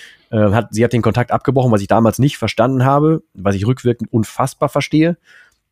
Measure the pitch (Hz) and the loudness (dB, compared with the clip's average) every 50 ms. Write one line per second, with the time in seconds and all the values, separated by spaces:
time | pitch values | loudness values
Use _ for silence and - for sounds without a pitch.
0 | - - - _ _ - 120 110 107 101 101 117 107 - - 107 120 113 - 117 | -20 -20 -20 _ _ -6 -2 0 2 2 2 0 -2 -2 -2 -2 0 0 0 0
1 | 107 113 101 123 120 - - 113 - - 127 135 127 127 110 104 98 - 104 110 | 0 0 0 0 -2 -2 -2 -2 -2 0 0 2 2 2 2 0 0 0 2 2
2 | 113 110 - - 127 143 - - 113 107 - - 113 131 135 127 123 135 139 147 | 2 2 2 2 0 0 0 -2 -8 -6 -2 0 0 0 2 0 2 2 2 2
3 | 151 156 160 156 - _ _ - 92 98 98 95 101 117 127 - - 120 120 - | 2 2 0 0 -4 _ _ -6 -4 -2 -2 -2 0 -2 -2 -2 -2 -2 -2 -2
4 | 110 - - 113 107 - - - 127 139 - - 151 135 - 147 - - - 151 | -6 -4 -2 -2 -2 -2 -4 -6 -6 -4 -2 -4 -4 -2 -2 -4 -4 0 0 0
5 | 160 170 170 _ _ _ - - - _ _ _ _ _ | 0 0 -2 _ _ _ -20 -20 -20 _ _ _ _ _